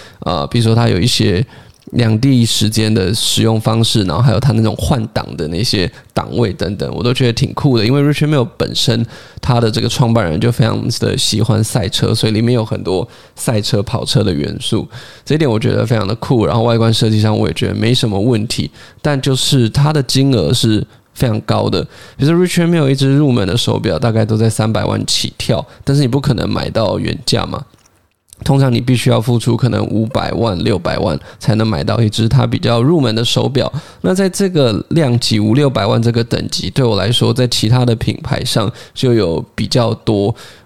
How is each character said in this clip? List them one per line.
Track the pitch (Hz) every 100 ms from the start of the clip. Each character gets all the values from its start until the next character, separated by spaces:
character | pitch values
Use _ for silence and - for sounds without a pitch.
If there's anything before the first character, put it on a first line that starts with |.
| - -
呃， | - 85 71
比 | 120
如 |
说 | 113 113
它 | 117
有 | 95
一 | 110
些 | - 104 87 147 - - - -
两 | - 113 110
地 | 135 127
时 | 113 - 107
间 | 107 110
的 | 110 92
使 | 113 - -
用 | 110 113
方 | 110 113
式， | 117 113
然 | 95 78
后 |
还 | 123
有 | 95
它 | -
那 | 110
种 | 110 -
换 | - 135 107
挡 | - - 57
的 | 78
那 | 82
些 | 107 104 85 - -
档 | - - 80
位 | 113
等 | 90 85 101
等， | 67
我 | 67
都 | 113
觉 | 127 120
得 |
挺 | 117 -
酷 | - 147 120
的。 | 107
因 |
为 | 143
Richard | 143 147 151
Mille | 151 113 -
本 | -
身 | - - 113 117 - - -
它 | - 120
的 | 113
这 | 113
个 | 113
创 | - 123
办 | 113 90
人 | 78
就 | 120
非 | 120
常 | 113 107 107 117
的 | 110 98
喜 | - 107
欢 | 110 104
赛 | 107 127 92
车， | - 113
所 | 113 113
以 |
里 | 107
面 | 117
有 | 123
很 | 110 98
多 | 92 90 - - - -
赛 | - 110
车、 | 101 107
跑 | 98 113
车 | - -
的 | 101
元 | 76 71 -
素， | - 110 - - - -
这 | - 156
一 |
点 | 151
我 | 110
觉 | 113
得 | 104 113
非 |
常 | 117
的 | 98 117
酷。 | - 123
然 | 90 113
后 |
外 | 117 117
观 | 113
设 | 113 113
计 | 110
上 | 107 107
我 | 104
也 |
觉 | - 98
得 |
没 | 101 110
什 | 127 117
么 | 98
问 | 110 113 107
题， | - 143 - - -
但 | 151 139
就 | 135 131
是 | - 139 113
它 | 123 143
的 | 151
金 | 131 131 139
额 | 123 73
是 | - 117 107 - - _
非 | - 127
常 | 107
高 | - 107 104
的。 | 90 - - - -
比 |
如 | 139
说 | 170
Richard | 180 175 170
Mille | 170 139
一 |
只 | 135 139
入 | 139 147
门 | 120 92
的 | 117
手 | - 107
表 | 107 80
大 | 120
概 | 110
都 | 107 110
在 | 113
三 | - 110
百 | 104
万 | 104 104 104
起 | - - -
跳， | - 101 - -
但 | -
是 | 139
你 | 135
不 | 139
可 | 139
能 | 113 87
买 | 101 -
到 | - 107 98
原 | 95 82
价 | - 98 -
嘛， | - - _ _ _ _ _ _ -
通 | - 139
常 | 135
你 | 117
必 | 123 123
须 | 127
要 | 117
付 | 113 120
出 | 117 117
可 | 117
能 | 101 101
五 | 104 113
百 | 110 -
万、 | 82 117 90
六 | - 95
百 | 85 -
万 | - 71 - -
才 | -
能 | 107
买 | 113 87
到 | - -
一 | 110
只 | - 113
它 | 131
比 | 117 113
较 | 117 117
入 | 127 170
门 | 123
的 | 110
手 | 120 - 117
表。 | 131 - 151 - -
那 | -
在 | 185 190
这 | 180 196
个 | 175 127 101 -
量 | 160 139 120
级 | - 110
五 | 104
六 | 117 143
百 | 120 101
万 | 117
这 | 117
个 | 117
等 | 117 - -
级， | - 90
对 | -
我 | 123 101
来 | 98
说， | 123 113
在 | 117 123
其 | - 107
他 | 123
的 | 120
品 | 113 - -
牌 | - -
上 | - - 104 - -
就 | - 131
有 | 117 90 80 -
比 | - 107
较 | 131 113
多， | 107 - 104 101 - - -